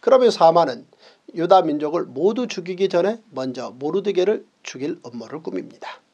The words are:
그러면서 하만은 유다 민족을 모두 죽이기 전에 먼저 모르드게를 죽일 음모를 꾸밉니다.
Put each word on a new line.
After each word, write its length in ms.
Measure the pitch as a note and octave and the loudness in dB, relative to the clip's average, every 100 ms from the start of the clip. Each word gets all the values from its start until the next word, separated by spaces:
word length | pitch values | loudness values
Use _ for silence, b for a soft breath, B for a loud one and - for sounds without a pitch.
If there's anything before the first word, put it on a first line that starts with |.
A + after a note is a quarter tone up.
그러면서 460 | - C4 A#3+ - E3 | 4 4 4 6 6
하만은 400 | E3 D#3 A#2 - _ b b - | 6 2 -2 -14 _ b b -16
유다 280 | E3+ E3+ F#3+ | -6 4 4
민족을 420 | E3 D3 D3+ E3+ | 4 -2 -2 -4
모두 420 | C#3 B2+ F3+ A3+ B3 | -6 -2 0 0 -6
죽이기 420 | - F3 F3+ F#3+ | -8 -10 -4 0
전에 320 | F3+ F#3 A3+ _ | 2 0 -2 _
먼저 400 | C3+ C3 B2+ A#2 B2 | -8 -8 -8 -12 -8
모르드게를 680 | C#3+ F3+ G3+ F3+ F#3 A3 - _ | -4 -4 -2 0 0 -2 -6 _
죽일 360 | - C3 C#3+ - | -16 -10 -8 -8
음모를 380 | A#2+ A#2 A2+ D3+ | -12 -14 -14 -12
꾸밉니다. 580 | - F#2 - - - - _ | -10 -10 -10 -16 -18 -18 _